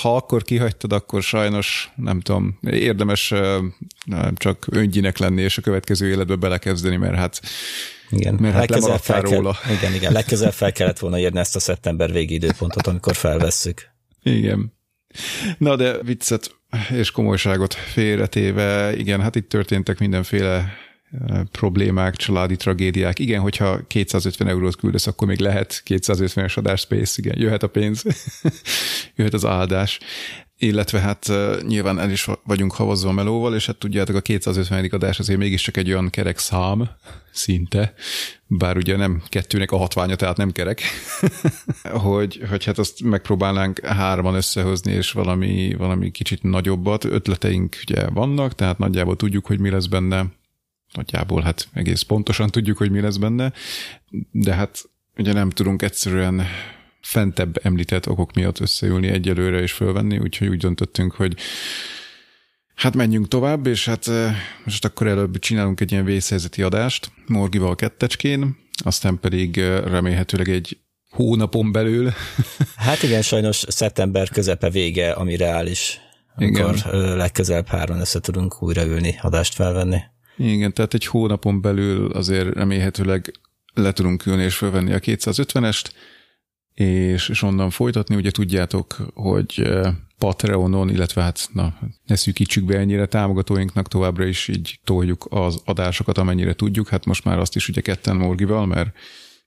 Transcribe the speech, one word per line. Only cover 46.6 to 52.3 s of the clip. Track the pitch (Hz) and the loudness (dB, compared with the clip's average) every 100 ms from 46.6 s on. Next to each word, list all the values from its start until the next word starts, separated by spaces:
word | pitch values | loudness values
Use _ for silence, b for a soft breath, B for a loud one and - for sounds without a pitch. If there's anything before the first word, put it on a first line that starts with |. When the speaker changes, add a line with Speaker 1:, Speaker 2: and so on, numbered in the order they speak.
| 92 92 95 107 | 0 0 0 0
Speaker 1:
Ötleteink | - 95 101 90 98 92 92 - | 0 0 0 0 0 0 -2 -4
ugye | - - 98 | -4 -2 0
vannak, | 98 131 143 135 | 0 0 0 -2
tehát | - 92 87 | 0 -2 2
nagyjából | 98 92 90 92 | 0 2 0 0
tudjuk, | 104 98 - | 0 -2 0
hogy | 104 | 0
mi | 98 | 2
lesz | 95 90 | 0 0
benne. | 95 92 92 92 - _ _ _ _ _ | 0 2 0 -2 -6 _ _ _ _ _
Nagyjából, | - - 87 95 87 | -10 -6 -4 0 0
hát | 82 82 - | 0 -2 -6
egész | - 87 87 | -4 -2 -2
pontosan | - 107 101 | 0 0 0